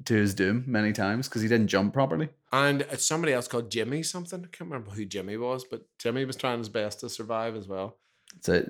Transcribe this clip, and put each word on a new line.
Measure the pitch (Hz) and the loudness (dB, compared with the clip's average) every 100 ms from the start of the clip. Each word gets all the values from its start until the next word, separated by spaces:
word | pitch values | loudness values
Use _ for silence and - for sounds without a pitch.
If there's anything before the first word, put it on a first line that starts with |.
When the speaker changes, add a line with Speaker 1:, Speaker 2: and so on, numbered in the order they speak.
| - | 2
Speaker 1:
to | 110 | 4
his | 104 | 4
doom | 95 95 117 131 | 4 2 2 0
many | 113 107 | 2 2
times | 104 98 113 135 | 2 0 0 -2
'cause | 117 | -2
he | 107 | 4
didn't | 117 104 | 4 6
jump | 95 101 | 4 2
properly. | 135 139 82 80 - _ | 2 2 0 -4 -6 _
Speaker 2:
And | 131 143 139 139 | 4 4 2 -2
it's | 135 - | -2 0
somebody | 160 165 | 2 2
else | 127 120 | 2 0
called | 120 113 | -4 -2
Jimmy | 113 110 147 | -2 -2 -2
something. | 156 180 175 185 | -4 -6 -10 -12
I | 175 | -12
can't | - 175 | -14 -10
remember | 135 101 | -10 -8
who | 101 101 | -8 -6
Jimmy | 98 92 110 | -6 -6 -4
was, | 123 127 | -2 -4
but | 127 117 - _ | -6 -12 -14 _
Jimmy | 117 123 131 | -2 0 -2
was | 120 | -2
trying | 131 120 | -2 -2
his | 110 | -2
best | 113 104 - | -2 -2 -4
to | 120 | -10
survive | - 110 113 113 110 | -8 -4 -2 -2 -4
as | 95 | -6
well. | 95 101 - _ _ _ - | -6 -6 -8 _ _ _ -6
Speaker 1:
So, | - 87 | 2 4